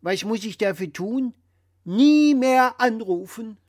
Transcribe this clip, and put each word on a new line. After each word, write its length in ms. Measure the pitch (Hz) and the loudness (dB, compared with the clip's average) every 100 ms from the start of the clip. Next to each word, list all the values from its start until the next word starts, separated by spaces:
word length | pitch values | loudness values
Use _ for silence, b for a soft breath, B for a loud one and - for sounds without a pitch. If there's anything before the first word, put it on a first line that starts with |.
Was 220 | 165 190 | -4 -6
muss 200 | 196 220 | -4 -6
ich 140 | 214 190 | -6 -4
dafür 340 | 202 190 185 | -4 -2 -8
tun? 420 | - 185 254 254 - _ _ _ _ | -8 -6 -4 -6 -8 _ _ _ _
Nie 520 | - 190 285 302 302 277 | -6 2 4 6 4 4
mehr 440 | 254 254 254 - | 2 2 2 2
anrufen. 800 | 247 220 208 175 185 - 220 208 | -2 -2 -4 -4 -6 -14 -14 -16